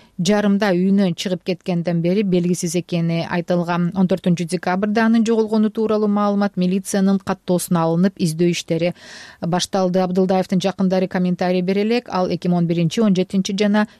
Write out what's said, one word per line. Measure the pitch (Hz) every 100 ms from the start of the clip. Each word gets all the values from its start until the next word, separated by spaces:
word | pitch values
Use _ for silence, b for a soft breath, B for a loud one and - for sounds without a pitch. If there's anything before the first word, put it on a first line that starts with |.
| b -
жарымда | 175 208 208 202 208 180
үйүнөн | 190 196 190 165
чыгып | 196 180 -
кеткенден | 175 - 170 170 170
бери | 170 196 196
белгисиз | 180 175 180 175 175
экени | - 170 165 165
айтылган. | 156 175 170 175 170 175 175 185
Он | 185
төртүнчү | 185 190 170 165
декабрда | 175 185 185 214 214 226
анын | 233
жоголгону | 220 220 214 220 214
тууралуу | 220 214 214 214
маалымат | 202 208 202 202 -
милициянын | 180 196 - 202 190 196
каттоосуна | - 185 - 175 - 170 165
алынып, | 170 190 -
издөө | 180 160 175
иштери | 165 - 165 175 - B B B B
башталды. | 180 175 - 196 185 185
Абдылдаевдин | 185 185 185 190 180 185
жакындары | 190 - 185 185 185
комментарий | 185 180 175 180 185
бере | 180 196 214
элек, | 240 -
ал | 185 180
эки | 175 180
миң | 175
он | 170
биринчи, | 170 165 233
он | 214 185
жетинчи | 180 196 190 196
жана | 208 214 208